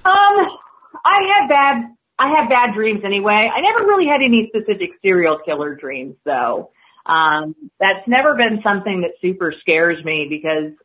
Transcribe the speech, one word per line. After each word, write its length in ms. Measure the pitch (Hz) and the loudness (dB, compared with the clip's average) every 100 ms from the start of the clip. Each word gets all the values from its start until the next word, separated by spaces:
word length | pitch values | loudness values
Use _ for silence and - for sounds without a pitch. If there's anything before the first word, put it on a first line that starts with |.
Um, 440 | 381 392 403 403 359 - - _ _ - - | 2 4 4 4 0 -6 -20 _ _ -4 0
I 140 | 403 381 | 2 2
had 180 | 403 339 | 2 2
bad, 480 | 285 277 240 233 _ _ - | 2 2 0 -6 _ _ -4
I 120 | 269 | 0
had 200 | 302 - | 0 2
bad 240 | 247 240 | 2 2
dreams 280 | 202 220 208 202 | 0 -2 -2 -4
anyway. 460 | 196 208 208 220 247 | -2 0 2 0 0
I 60 | |
never 240 | 381 453 415 | 0 2 2
really 220 | 403 302 | 2 2
had 140 | 285 262 | 2 4
any 240 | 233 220 | 2 0
specific 480 | 226 226 196 175 - | -4 -4 -4 -6 -4
serial 340 | 190 180 165 156 - | 0 2 2 0 -4
killer 300 | 147 147 135 | -4 -6 -8
dreams, 400 | 139 135 131 - - | -12 -12 -12 -10 -6
though. 460 | 131 120 120 170 _ _ _ - | -2 -2 -4 -8 _ _ _ -2
Um, 500 | 160 156 151 156 156 294 - | 0 2 0 -4 -12 -12 -2
that's 280 | 190 190 - | -2 0 0
never 260 | 247 294 | 2 2
been 280 | 247 226 214 | 0 -2 -2
something 380 | 214 202 196 190 | -2 -2 -4 -4
that 100 | 175 - | -6 -4
super 320 | 180 185 170 151 | -6 -4 -6 -4
scares 420 | - 160 170 165 | -2 2 2 0
me 220 | 156 156 147 | -6 -6 -6
because, 460 | 151 156 156 156 151 | -6 -4 -4 -6 -12